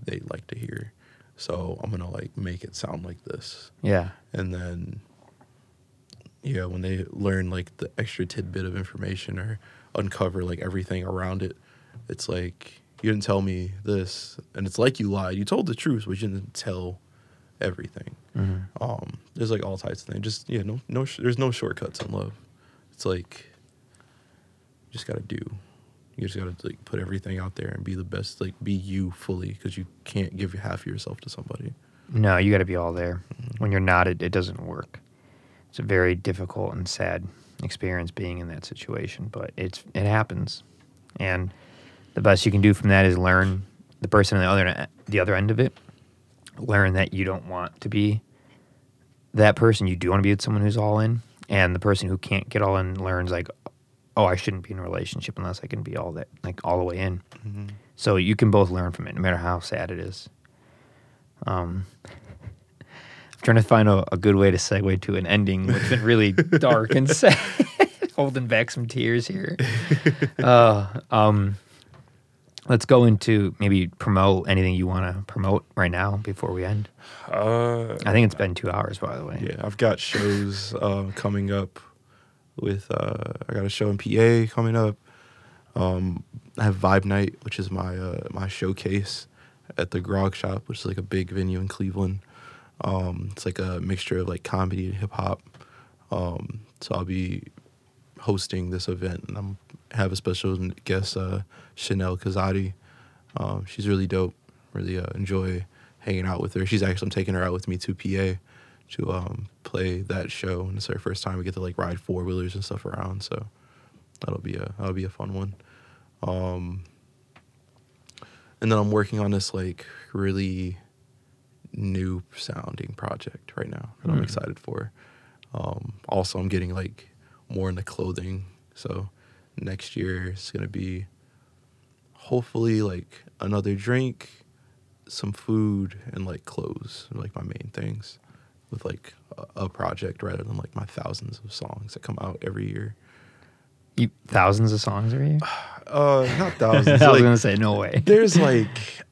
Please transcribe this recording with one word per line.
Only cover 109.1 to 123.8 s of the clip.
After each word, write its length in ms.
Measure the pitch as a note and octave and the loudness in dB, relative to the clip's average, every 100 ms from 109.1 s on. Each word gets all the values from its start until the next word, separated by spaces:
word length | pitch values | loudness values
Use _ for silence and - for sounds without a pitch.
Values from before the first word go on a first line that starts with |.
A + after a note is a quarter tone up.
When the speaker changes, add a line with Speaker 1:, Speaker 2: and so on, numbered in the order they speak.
Speaker 1:
um, 340 | F#2 F2 - G2+ _ | -4 -6 -8 -12 _
play 380 | - F#2 F#2 F2+ | -10 -4 -2 -2
that 300 | F#2+ F#2+ - | -4 -6 -6
show, 300 | - F#2 F2+ | -6 -6 -4
and 140 | F#2 G2+ | -6 -6
it's 100 | - | -6
her 100 | G2+ | -8
first 240 | - F#2+ | -8 -8
time 160 | F#2+ F#2 | -6 -6
we 60 | |
get 100 | F2+ | -6
to, 60 | F#2 | -6
like, 180 | F2+ F2 | -6 -4
ride 220 | F2 F2 | -4 -6
four-wheelers 540 | - F2+ F2+ F#2 F2+ G2 | -6 -4 -4 -4 -4 -6
and 80 | |
stuff 200 | G2 - | -8 -8
around, 380 | G2 G2 F#2 G2 | -8 -8 -8 -8
so 240 | - - G#2+ - _ _ _ _ _ _ | -8 -10 -10 -16 _ _ _ _ _ _
that'll 200 | - - | -8 -6
be 140 | - - | -6 -8
a, 160 | - G2+ | -8 -8
that'll 140 | G2 | -6
be 100 | F#2 | -4
a 40 | F#2 | -6
fun 260 | - G2+ | -8 -8
one. 200 | F#2+ G2 F#2+ _ _ _ _ _ _ | -6 -6 -10 _ _ _ _ _ _
Um, 600 | - F#2 F#2 F2+ F2 F#2 F2 _ _ _ _ _ _ _ _ _ _ _ - - - - _ _ | -6 -4 -4 -6 -8 -10 -12 _ _ _ _ _ _ _ _ _ _ _ -20 -20 -20 -20 _ _
and 120 | A2+ | 2
then 60 | A2 | 4
I'm 120 | G#2 | 4
working 300 | G#2+ G2+ G#2+ | 2 2 0
on 100 | G2+ | 0
this, 240 | G2 - | 0 -2
like, 320 | F#2+ F#2 F2+ - - - | -4 -6 -8 -16 -20 -10
really 680 | G2 G2 F#2+ F#2+ F#2 F#2 F#2 _ _ _ _ _ _ _ _ - | -4 -2 0 -2 -2 -6 -8 _ _ _ _ _ _ _ _ -14
new 500 | G#2 G2 F#2+ F#2 F2+ - - | -6 -4 -2 -2 -4 -8 -12
sounding 580 | - - - - - G#2 | -10 -10 -10 -10 -10 -10
project 560 | - - - - - - | -8 -8 -10 -16 -12 -8
right 120 | - | -8
now 200 | - | -8